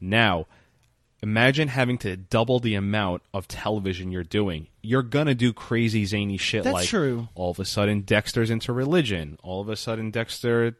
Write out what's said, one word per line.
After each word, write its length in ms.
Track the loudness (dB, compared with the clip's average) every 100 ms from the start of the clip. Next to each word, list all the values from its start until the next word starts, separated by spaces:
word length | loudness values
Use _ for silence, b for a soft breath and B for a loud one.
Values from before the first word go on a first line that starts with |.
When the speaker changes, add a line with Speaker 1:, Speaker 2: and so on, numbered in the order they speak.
Speaker 1:
Now, 440 | 0 4 4 2 -4 b b b b _ _ _
imagine 460 | -2 4 4 4 0
having 280 | 0 0 0
to 160 | -4 -6
double 440 | 0 0 4 2
the 140 | 2
amount 480 | 0 0 0 0 -2 _
of 160 | -8 -8
television 640 | -6 -2 -2 -2 -4 -4
you're 100 | -6
doing. 440 | -2 0 0 -2 -10 _
You're 200 | 0 0
gonna 320 | 2 0 2
do 180 | 2 2
crazy, 520 | 0 -2 0 2 2
zany 320 | 0 0 0 -2
shit 260 | -2 0
Speaker 2:
That's 120 | 0
Speaker 1:
like 120 | 0 0
Speaker 2:
true. 400 | 0 0 -2 -6
Speaker 1:
all 160 | -6 -4
of 80 | -4
a 60 |
sudden 380 | -4 0 2 0
Dexter's 480 | 2 2 2 0 0
into 220 | 0 -2
religion. 640 | -2 2 2 2 -2 -4 -10
All 180 | -8 -6
of 60 | -6
a 40 | -8
sudden 340 | -6 -4 -4
Dexter 640 | -4 -6 -4 0 2 2 -2